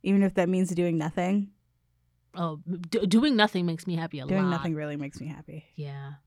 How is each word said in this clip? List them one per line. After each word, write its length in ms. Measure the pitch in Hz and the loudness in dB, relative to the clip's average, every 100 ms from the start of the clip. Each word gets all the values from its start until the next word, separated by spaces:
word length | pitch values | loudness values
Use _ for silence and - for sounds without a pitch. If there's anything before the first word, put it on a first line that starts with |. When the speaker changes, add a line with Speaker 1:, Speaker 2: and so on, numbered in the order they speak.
Speaker 1:
Even 180 | - 196 | 4 4
if 120 | 196 190 | 4 4
that 120 | 175 | 2
means 200 | 185 185 | 2 2
doing 280 | 175 175 165 | 2 0 0
nothing. 520 | 156 156 180 202 202 _ _ _ _ _ _ _ _ 180 | -2 -2 0 0 -2 _ _ _ _ _ _ _ _ -6
Speaker 2:
Oh, 240 | 170 151 151 180 175 | -6 -6 -8 -10 -4
do-, 180 | 226 190 | -2 4
doing 280 | 220 294 240 | 6 6 4
nothing 300 | 214 190 175 | 4 2 -2
makes 220 | 165 - | -2 -4
me 80 | 165 | -4
happy 240 | 165 - | -4 -8
a 80 | 131 | -2
Speaker 1:
Doing 160 | 190 | 0
Speaker 2:
lot. 80 | 185 | 2
Speaker 1:
nothing 240 | 175 170 156 | 0 -4 -4
really 200 | 151 147 | -6 -6
makes 240 | 143 - | -8 -10
me 80 | 151 | -12
happy. 380 | 147 - 156 - - | -12 -14 -16 -16 -12
Speaker 2:
Yeah. 380 | 147 139 139 143 | -12 -10 -14 -16